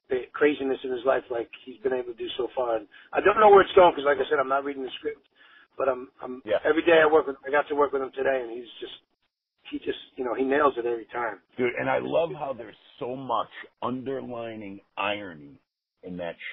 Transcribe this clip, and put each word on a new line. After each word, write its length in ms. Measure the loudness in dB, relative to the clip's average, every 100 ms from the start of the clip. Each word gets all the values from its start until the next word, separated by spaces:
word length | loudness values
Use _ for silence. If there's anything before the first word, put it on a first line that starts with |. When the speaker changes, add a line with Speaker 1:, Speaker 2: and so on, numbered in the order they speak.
| -6
Speaker 1:
the 140 | -6 -6
craziness 460 | 0 0 2 -2 -4
in 60 | -4
his 140 | -2
life 200 | 0 0 -2
like 200 | -6 -8 -12 -20
he's 100 | -6
been 100 | -4
able 200 | -2 -6
to 60 | -8
do 100 | -10 -6
so 100 | -4 -2
far. 200 | -2 -2
And 100 | -4 -20 -6
I 80 | 0
don't 200 | 2 6
know 80 | 8
where 100 | 8
it's 100 | 8
going 180 | 8 8
'cause, 100 | 6 0
like 100 | 0
I 100 | 0
said, 80 | 0
I'm 100 | 0
not 160 | -2
reading 180 | -2 -8
the 80 | -10 -8
script. 280 | -10 -10 _ _ -20 -20 _ -4
But 120 | -2
I'm, 200 | -2 -6 -14
I'm 200 | -14 -10 -2
Speaker 2:
Yeah. 120 | 0
Speaker 1:
every 180 | 2 2
day 180 | 6 6
I 100 | 6
work 140 | 4 2
with, 100 | -6 -2
I 40 |
got 180 | -2 0
to 60 |
work 180 | 0 0
with 80 | 0
him 80 | -6
today, 260 | -4 -2 -2
and 80 | -4
he's 200 | -10 -14 -16
just, 140 | -16 -16 _ _ _ _ _ _ -12
he 80 | -10
just, 180 | -6 -8 -10 -8
you 80 |
know, 80 | -4
he 100 | -2
nails 280 | 0 4 2 2
it 80 | -4
every 180 | -4 -6
time. 280 | -6 -6 -8 _ -2
Speaker 2:
Dude, 160 | -2 -2
and 120 | -2
I 80 | -2
love 300 | 0 0 0
how 220 | -4 -8
there's 200 | -10 -12 -18 _ -12
so 160 | -10
much 360 | -8 -4 -4 -4 -10 -20 -8
underlining 960 | -6 -6 -6 -8 -8 -10 -10 -10 -12 -16 _ -6
irony 640 | -4 -4 -8 -16 -20 -20 _ _ _ _
in 140 | -12 -8
that 200 | -8 -10 -12